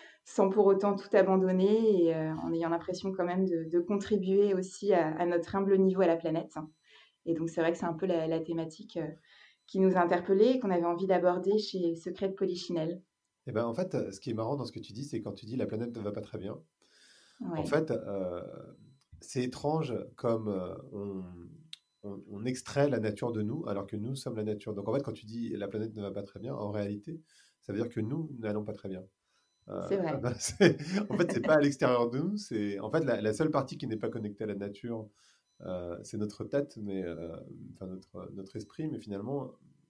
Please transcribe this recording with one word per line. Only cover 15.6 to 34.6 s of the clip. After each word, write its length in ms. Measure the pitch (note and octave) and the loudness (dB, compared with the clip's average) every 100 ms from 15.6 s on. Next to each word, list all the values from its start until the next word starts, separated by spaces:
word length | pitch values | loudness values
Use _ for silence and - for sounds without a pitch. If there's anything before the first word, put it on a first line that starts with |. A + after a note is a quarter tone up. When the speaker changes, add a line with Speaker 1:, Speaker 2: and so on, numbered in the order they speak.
| G#2 | -2
Speaker 2:
planète 280 | A2 A#2+ A#2 | -4 -6 -4
ne 60 | |
va 120 | G#2 | -6
pas 80 | G#2+ | -6
très 160 | G#2 G#2 | -10 -10
bien ». 200 | G2 - _ _ _ _ - _ _ - | -10 -12 _ _ _ _ -20 _ _ -12
Speaker 1:
Ouais. 180 | F3+ D#3+ | -6 -4
Speaker 2:
En 60 | - | 0
fait... 260 | D3+ D#3 | 0 0
Euh, 500 | A2 - G2 F2+ F2 - - - - - _ _ - | -4 -4 -6 -4 -6 -10 -14 -18 -20 -20 _ _ -20
c'est 240 | - C3 | -6 -4
étrange 500 | B2+ - D3 D#3+ B2 G#2+ - - | -4 -2 -2 0 -2 -4 -8 -4
comme, 320 | A#2 A2+ G#2+ | -2 0 -2
euh, 260 | F#2+ F2+ F#2 - | -4 -4 -10 -10
on, 300 | G2+ G2+ F#2+ F2+ F2 E2+ D#2+ - - _ _ | -8 -8 -8 -10 -14 -18 -20 -20 -20 _ _
on, 200 | G#2 G2+ - | -12 -12 -12
on 140 | G2+ B2 | -6 -4
extrait 440 | B2+ - C#3 C#3+ | -4 -2 2 2
la 120 | A2+ | 2
nature 320 | G#2+ G#2 B2 | 0 -2 -4
de 80 | G#2+ | -2
nous 240 | G#2+ D#3+ A2+ | -4 -4 -4
alors 180 | G2+ F#2+ | -6 -4
que 100 | G#2+ | -6
nous 180 | A#2+ C3+ | -6 -6
sommes 220 | C3 A2 | -6 -4
la 60 | |
nature. 300 | G#2+ G#2 A2 | -4 -4 -6
Donc, 140 | G2 G2+ | -6 -2
en 60 | |
fait, 100 | C#3 | -2
quand 80 | A2+ | -2
tu 140 | G#2+ G#2 | -10 -10
dis « 240 | A#2 A2+ G2+ | -8 -6 -6
la 100 | G2 | -6
planète 260 | G#2+ A2 A2 | -4 -6 -6
ne 60 | |
va 100 | G2+ | -6
pas 120 | G2 | -6
très 160 | G2 G2 | -10 -12
bien », 160 | A#2+ B2 | -8 -6
en 160 | G#2 | -4
réalité, 480 | G#2 G2+ G#2 D#3+ D#3+ _ _ _ _ | -2 -4 -4 -8 -14 _ _ _ _
ça 140 | - | -6
veut 60 | G2+ | -4
dire 100 | A#2+ | -2
que 100 | A2+ | -2
nous 300 | A2 D#3 D#3 A#2+ | -4 -4 -6 -6
n'allons 240 | G#2+ G#2+ | -2 -2
pas 100 | G#2 | -4
très 140 | G2+ F#2+ | -8 -8
bien. 160 | F#2 - _ _ _ _ _ - | -8 -10 _ _ _ _ _ -10
Euh, 160 | F#2+ F#2 | -8 -2
Speaker 1:
C'est 80 | G3 | 0
vrai. 200 | E3 C#3 | 0 -2
Speaker 2:
<laughs> 40 | |
ben, 120 | B2 - | -4 -4
c'est, 400 | - - F3+ D3+ D#3+ G3 G#3 | -6 4 6 6 -2 -4 -2
en 80 | G#3 | 0
fait, 140 | E3 | 0
c'est 100 | A#2 | 0
pas 140 | - D3+ | 4 6
à 40 | |
l'extérieur 480 | C#3+ C#3 B2+ A#2+ A#2+ | 4 2 2 4 2
de 100 | C3 | 0
nous. 180 | F#3 G#3 | -2 -4
C'est, 420 | - A2 G2+ G2 | -4 -2 -2 -4
en 100 | G#2+ | -2
fait, 120 | D#3+ | 0
la, 160 | C3 G#2 | 0 0
la 120 | G#2+ | 0
seule 180 | G#2+ D#3+ | 2 2
partie 260 | C#3+ C3 - | 2 -2 -6
qui 100 | B2 | -6
n'est 80 | G#2+ | -4
pas 120 | A#2 | -4
connectée 340 | A#2+ G#2 - G#2+ | -4 -8 -6 -6
à 20 | |
la 80 | |
nature, 540 | G2 | -4